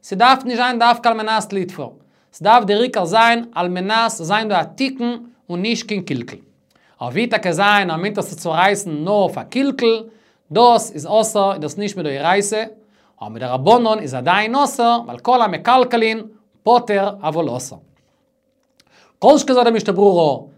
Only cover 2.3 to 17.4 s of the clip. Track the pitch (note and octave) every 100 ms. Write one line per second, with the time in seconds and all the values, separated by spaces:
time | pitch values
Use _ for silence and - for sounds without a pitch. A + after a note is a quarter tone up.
2.3 | - F#3+ A#3+ G3+ G#3 B3+ A3 F3 G#3+ A#3
3.3 | A#3 A#3 D#3+ F3+ F3+ F#3+ A3 A3+ A3 E3
4.3 | G#3 A3 F#3 D#3+ - C4+ C4 A#3+ A#3 -
5.3 | _ _ F3 G#3 A#3+ G#3 G#3 - C3 A#2
6.3 | G2 _ _ _ _ _ _ B2 C3+ A#3+
7.3 | A3 F#3 D#3+ G3+ G#3 F#3 D#3+ G3 G#3 -
8.3 | D#3+ F3 E3 F#3+ G3 F#3 D3 D#3+ G#3 F#3
9.3 | - A#2 B3 C#4 C4+ A#3 A3+ A3+ _ _
10.3 | _ _ E3 A#3+ A#3 - D3+ D#3 G#3+ G#3+
11.3 | G#3 G3 F#3 D3+ G3 G#3 G3 D3+ C#3 D#3
12.3 | G3 G3+ G#3+ A3 - _ _ _ _ G#2+
13.3 | A2+ B2+ C3 C#3+ A#3+ A#3 G#3+ D3+ B2+ B2+
14.3 | F#3+ G#3+ C4 C#4 C4+ A#3 A#3 A#3 A#2+ -
15.3 | B3+ G#3+ D#3+ F#3+ B3+ B3 A#3 A3 A3 G#3+
16.3 | _ _ _ - A#3+ A#3+ G3+ G3 G3 D#3
17.3 | D#3